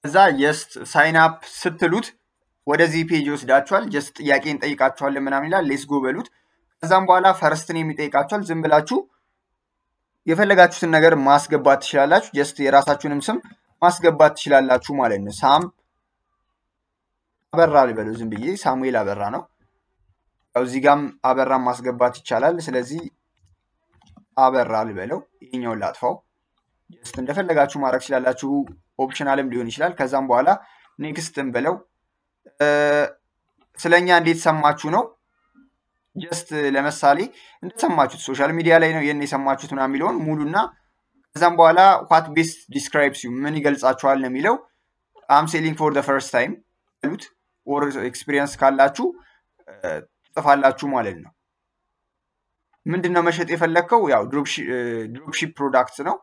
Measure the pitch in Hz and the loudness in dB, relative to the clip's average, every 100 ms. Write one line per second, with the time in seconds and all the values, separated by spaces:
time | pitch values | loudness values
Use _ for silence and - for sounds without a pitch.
0 | 147 170 196 139 139 151 - - 107 156 | 0 4 4 4 0 -2 -8 -16 -4 0
1 | 156 165 160 160 - - 180 165 170 196 | 2 4 4 2 -20 -8 -8 -2 -2 -2
2 | 233 _ _ _ _ _ - 151 165 156 | -6 _ _ _ _ _ -4 2 2 0
3 | 165 165 147 147 127 135 - 196 220 143 | -2 -2 -2 -6 2 0 2 -2 -2 -6
4 | 139 - 147 139 156 143 151 143 135 - | -8 -10 -2 0 0 -6 -6 -2 -2 -2
5 | 139 139 135 139 151 190 151 139 143 143 | -6 -4 -4 -4 -2 -2 -2 -4 -4 -4
6 | 131 160 240 _ _ _ _ _ 160 185 | -2 -6 -10 _ _ _ _ _ 2 2
7 | 190 185 190 190 156 156 - 165 156 151 | 4 4 4 2 0 -2 -6 -6 -4 -4
8 | 147 139 139 208 196 165 156 151 151 262 | -2 -2 -2 -6 -4 -2 2 2 2 -6
9 | - _ _ _ _ _ _ _ _ _ | -6 _ _ _ _ _ _ _ _ _
10 | _ _ - 160 202 196 175 - 170 160 | _ _ -4 0 4 6 6 4 0 4
11 | 160 156 135 143 - 151 139 139 - 143 | 4 4 4 2 2 0 2 2 0 0
12 | 139 180 - 143 143 - 135 139 - - | 4 2 0 -4 -4 -2 4 4 4 -2
13 | 151 143 - 247 - _ _ _ 175 175 | -2 -6 -4 -6 -8 _ _ _ 0 4
14 | 170 156 151 147 147 139 135 127 - 143 | 0 4 2 2 2 4 4 0 0 -2
15 | 120 101 101 104 135 147 175 _ _ _ | -2 -2 -6 -2 2 2 2 _ _ _
16 | _ _ _ _ _ _ _ _ _ _ | _ _ _ _ _ _ _ _ _ _
17 | _ _ _ _ _ 165 165 147 127 110 | _ _ _ _ _ 2 4 6 4 0
18 | 107 110 113 104 131 196 165 131 131 120 | -6 -6 -8 -6 -6 -4 -2 -2 -2 -2
19 | 101 101 101 127 - _ _ _ _ _ | -2 -4 -6 -8 -12 _ _ _ _ _
20 | _ _ _ _ _ 123 127 131 139 143 | _ _ _ _ _ -4 -4 0 2 2
21 | 143 - 131 131 131 131 123 123 123 123 | 0 -4 -2 0 0 0 -2 -4 -8 -2
22 | 123 - - 117 143 175 160 127 123 156 | -2 -2 -6 -2 0 -2 -6 -6 -6 -12
23 | 160 _ _ _ _ _ _ _ _ _ | -14 _ _ _ _ _ _ _ _ _
24 | _ _ _ - 131 131 113 110 110 98 | _ _ _ 2 2 2 -2 -2 -4 -8
25 | 104 151 - _ - 127 120 110 98 - | -8 -10 -12 _ -14 -10 -8 -6 -8 -6
26 | 123 - _ _ _ _ _ _ _ - | -6 -6 _ _ _ _ _ _ _ -20
27 | - - 127 147 185 160 143 143 135 127 | -18 -12 -8 -6 -2 0 0 0 -4 -4
28 | - 131 127 127 135 143 135 87 _ - | -2 -2 -2 -4 -4 -4 -6 -12 _ -8
29 | 131 131 143 139 135 120 117 113 165 170 | -8 -6 -2 -2 -2 -6 -8 -4 -6 -4
30 | 135 135 131 123 147 202 - _ _ - | -4 -4 0 2 2 0 -4 _ _ -14
31 | 151 151 160 - 135 120 143 185 _ _ | -12 -10 -10 -8 -6 -4 -4 -6 _ _
32 | _ _ _ _ _ _ 147 147 147 147 | _ _ _ _ _ _ 0 2 2 0
33 | 147 - _ _ _ _ _ - 170 175 | -2 -6 _ _ _ _ _ -8 4 4
34 | 180 175 165 165 165 156 147 147 156 180 | 6 2 2 0 0 2 2 0 -2 -2
35 | - _ _ _ _ _ _ _ _ _ | -2 _ _ _ _ _ _ _ _ _
36 | _ - 165 165 - 151 143 139 143 143 | _ -16 -10 -10 -6 -4 0 0 -2 0
37 | 143 147 233 - - _ 180 - - 165 | 2 2 -2 -12 -20 _ -16 -4 -2 0
38 | 131 - - 131 139 165 165 165 165 160 | 0 -2 -10 -2 -2 0 4 4 4 0
39 | 147 147 143 143 139 135 151 139 135 139 | -2 -4 -4 -4 -2 -4 -6 -4 -4 -2
40 | 175 349 156 156 147 190 254 _ _ _ | -4 -4 -4 -4 -2 -2 -4 _ _ _
41 | _ _ _ 147 190 175 165 170 190 185 | _ _ _ 0 0 6 6 8 8 6
42 | - 165 160 151 160 - _ 139 - 151 | 4 2 2 -2 -2 -4 _ -10 -4 0
43 | 143 135 123 123 143 156 143 139 131 131 | 0 -2 -10 -8 -6 -2 -2 0 0 0
44 | 139 135 131 127 180 247 _ _ _ _ | 0 0 -2 -2 -2 -2 _ _ _ _
45 | _ _ - 143 160 160 160 156 151 139 | _ _ 2 2 2 -2 -4 -2 -2 0
46 | 139 135 135 127 131 339 _ _ _ _ | 0 -2 -2 -2 -2 -6 _ _ _ _
47 | 139 196 - _ _ _ - 143 143 131 | -8 -8 -14 _ _ _ -6 -2 -2 -4
48 | 117 - - 143 143 - 135 135 139 - | -8 -10 -4 -2 -2 2 2 4 2 2
49 | 359 349 _ _ _ _ - 98 87 78 | -6 -6 _ _ _ _ -20 -14 -10 -10
50 | - _ _ - 147 143 135 131 147 131 | -12 _ _ -2 2 4 4 0 -4 -4
51 | 110 87 82 _ _ _ _ _ _ _ | -4 -10 -20 _ _ _ _ _ _ _
52 | _ _ _ _ _ _ _ _ 151 180 | _ _ _ _ _ _ _ _ -6 -4
53 | 175 175 170 160 160 165 165 170 170 233 | -2 0 0 -2 -4 -2 0 0 2 0
54 | 156 120 104 139 139 - - 127 120 117 | 2 0 0 -4 -6 -8 -6 -6 -6 -8
55 | 110 120 156 - 160 - 139 131 127 - | -10 -14 -12 -8 -8 -6 0 0 0 -6
56 | 147 - | -8 -8